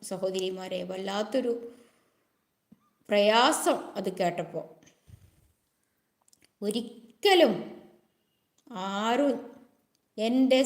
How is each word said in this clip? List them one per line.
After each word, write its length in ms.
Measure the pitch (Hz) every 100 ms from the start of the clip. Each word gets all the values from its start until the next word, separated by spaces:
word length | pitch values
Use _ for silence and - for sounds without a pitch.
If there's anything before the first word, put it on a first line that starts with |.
സഹോദരിമാരെ, 800 | - 185 185 190 185 185 185 185
വല്ലാത്തൊരു 680 | 180 190 196 202 220 269 240 233 - - _ _ _ _ _ _ _ _ _ - _ _ -
പ്രയാസം 720 | 208 208 226 269 302 359 247 - -
അത് 200 | 196 185
കേട്ടപ്പോ. 460 | 180 170 170 160 - - _ _ _ - _ _ _ _ _ _ _ _ _ _ _ _ _ _
ഒരിക്കലും 920 | 202 226 226 - - _ 403 370 277 180 - - - _ _ _ _ _ _ _ _ 214 196
ആരും, 480 | 196 220 254 285 233 - - - _ _ _ _ -
എൻ്റെ 400 | 220 254 262 262